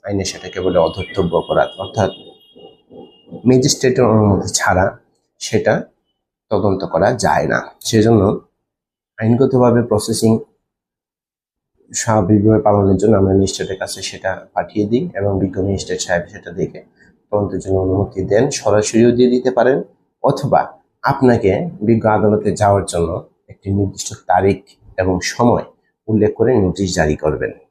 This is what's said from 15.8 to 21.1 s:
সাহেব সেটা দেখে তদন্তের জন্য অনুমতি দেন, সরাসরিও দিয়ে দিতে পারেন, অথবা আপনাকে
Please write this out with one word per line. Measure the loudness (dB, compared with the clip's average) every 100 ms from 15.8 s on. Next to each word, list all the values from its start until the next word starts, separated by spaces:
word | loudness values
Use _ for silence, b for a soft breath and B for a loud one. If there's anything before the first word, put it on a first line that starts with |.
| -4 -8
সাহেব | -2 -4 -4
সেটা | -16 -14
দেখে | -8 -8 -10 -20 b b _ _
তদন্তের | -4 -2 -6
জন্য | -4 -2
অনুমতি | 0 -2 -2 -4 0
দেন, | 0 0
সরাসরিও | -2 0 0 2 4 4
দিয়ে | 4 2
দিতে | 2 0
পারেন, | 2 2 0 -4 _ _ _
অথবা | -2 -2 0 0 0 -12 _ _
আপনাকে | -4